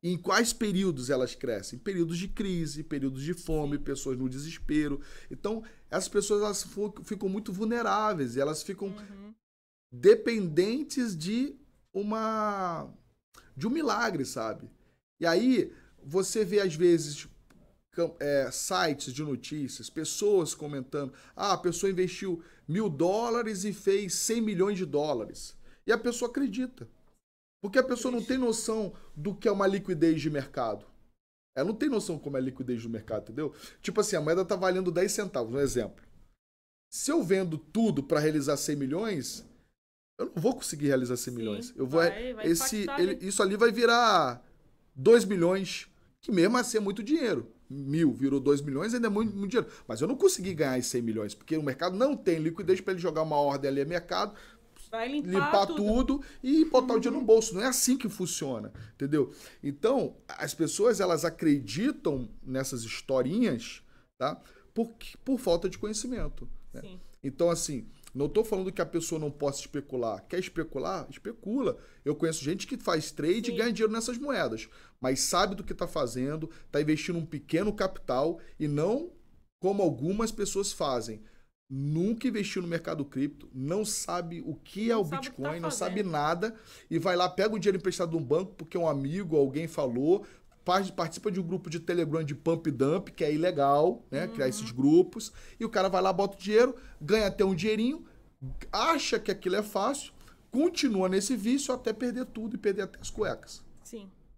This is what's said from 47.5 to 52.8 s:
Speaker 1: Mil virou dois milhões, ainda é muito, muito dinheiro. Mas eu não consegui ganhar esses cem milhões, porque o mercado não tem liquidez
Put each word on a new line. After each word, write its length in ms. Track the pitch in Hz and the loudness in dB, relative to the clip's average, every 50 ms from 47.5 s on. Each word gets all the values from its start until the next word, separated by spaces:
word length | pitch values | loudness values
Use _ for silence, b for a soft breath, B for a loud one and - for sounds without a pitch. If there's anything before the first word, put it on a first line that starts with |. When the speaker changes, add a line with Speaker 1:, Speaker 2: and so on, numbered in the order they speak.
| - _ _ _ | -16 _ _ _
Speaker 1:
Mil 440 | 131 143 139 135 143 160 170 143 117 | -10 -8 -4 0 2 4 4 4 4
virou 280 | 110 131 139 135 139 | 4 2 2 2 2
dois 200 | 127 143 143 139 | 4 4 4 4
milhões, 320 | 143 147 135 135 175 220 233 | 2 -4 -4 -2 -2 -2 0
ainda 120 | 247 233 | 0 0
é 40 | 226 | 0
muito, 260 | 202 202 226 226 196 | 2 0 0 0 -2
muito 140 | 196 196 196 | -4 -4 0
dinheiro. 200 | 185 240 156 B B B B | 0 0 0 B B B B
Mas 140 | - 113 113 | -8 -4 -2
eu 80 | 135 185 | -2 -2
não 80 | 277 | 0
consegui 380 | 262 - 381 370 - 180 190 180 | 4 4 4 4 4 -4 -6 -2
ganhar 240 | 151 156 139 131 127 | 0 0 0 0 0
esses 120 | 123 - | -2 -2
cem 120 | - 123 120 | -2 -2 -2
milhões, 320 | 113 110 110 104 104 - | -2 -2 -2 -4 -6 -8
porque 220 | - - - 160 | -12 -8 -4 -4
o 60 | 156 151 | -2 -2
mercado 340 | 143 131 156 - 180 185 | -2 -4 -2 -4 -4 0
não 200 | 196 247 277 285 | 2 2 0 0
tem 220 | 202 - - 170 160 | 0 2 0 2 2
liquidez 420 | 156 160 165 - 202 165 185 185 | 0 -2 -2 -4 2 2 2 2